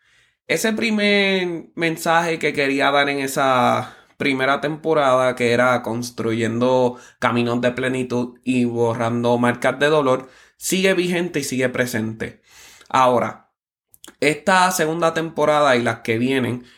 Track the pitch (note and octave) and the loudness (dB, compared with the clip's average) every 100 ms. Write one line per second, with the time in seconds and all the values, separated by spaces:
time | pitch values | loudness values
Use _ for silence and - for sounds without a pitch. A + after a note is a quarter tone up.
0 | _ _ _ _ - D#3+ A3 A3 A#3 G#3+ | _ _ _ _ -4 -2 0 -2 -2 0
1 | G#3 G3+ G3 F#3+ F3+ E3 - - E3 D#3+ | 2 2 2 0 -2 -6 -10 -4 -4 -2
2 | E3+ E3 E3+ E3 D3+ C#3+ C#3 C#3 C3+ C#3+ | 0 0 0 -2 -2 -2 -2 0 2 2
3 | C#3+ C#3+ C3+ C#3+ C3+ B2+ A#2+ A#2+ A2 - | 0 -2 -4 0 2 2 2 0 -4 -14
4 | _ _ C#3+ C3 C3 C#3 D3 D#3 D#3 D#3 | _ _ -2 0 0 0 -2 -4 0 2
5 | C#3 B2+ B2+ B2 A#2+ A#2+ B2 B2 A#2+ A2+ | 4 2 2 0 0 2 2 2 -2 -6
6 | A#2+ - A2+ A2+ A2+ A#2 B2 B2+ B2 B2 | -8 -6 -4 -2 -2 0 2 2 2 -2
7 | - _ B2 A#2 A#2+ A#2+ B2 B2 B2+ B2+ | -12 _ -2 0 0 0 0 0 -2 -4
8 | B2 A#2+ A#2+ - - B2+ A#2+ A#2 A#2 A#2 | -4 -4 -4 -8 -4 0 0 0 -2 0
9 | A#2 A#2+ A#2+ A#2+ A#2+ A#2+ C3+ C3 C#3+ D#3 | -2 0 0 2 2 0 -2 0 2 2
10 | C3+ B2+ B2+ - - _ - F#3 F#3+ F3+ | 2 0 -4 -20 -20 _ -4 0 2 2
11 | F3 F3 F3 D#3 C3+ B2+ B2+ B2+ B2 A#2+ | 0 -2 -2 -4 -4 -2 -2 -2 -4 -4
12 | A2 A2 A#2 - _ - - - - - | -4 -6 -12 -12 _ -20 -20 -20 -4 2
13 | B2+ B2 A2 - _ _ _ _ _ _ | 4 2 -2 -6 _ _ _ _ _ _
14 | - - C#3 D3+ - F#3 F#3 F#3 D#3 E3 | -20 -4 -2 0 2 2 2 2 -2 0
15 | E3 D#3+ D#3+ D#3 D3 D3+ D3 B2 A#2+ A2 | 0 0 -4 0 0 4 4 2 0 -4
16 | - A2+ B2 C3+ A#2 B2 - | -2 -2 0 0 -2 -4 -10